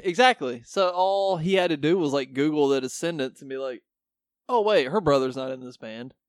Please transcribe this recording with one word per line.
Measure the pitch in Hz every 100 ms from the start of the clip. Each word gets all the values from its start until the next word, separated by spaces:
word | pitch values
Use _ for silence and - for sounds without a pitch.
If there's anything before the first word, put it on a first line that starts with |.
exactly. | 180 175 254 233 131 120 -
So | 196 180
all | 180 190 196 196 175
he | 165
had | 190 180
to | 151
do | 147 185
was, | 147
like, | 139 135
Google | 131 151 151 139
The | 135
Descendants | 127 - 165 165 131 -
and | 139
be | 135
like, | 135 117 _ _ _ _ _ _ -
"Oh, | 247
wait, | 208 196 131
her | 202
brother's | 156 139 131 131
not | 131
in | 131
this | 123 -
band." | 113 110 131 _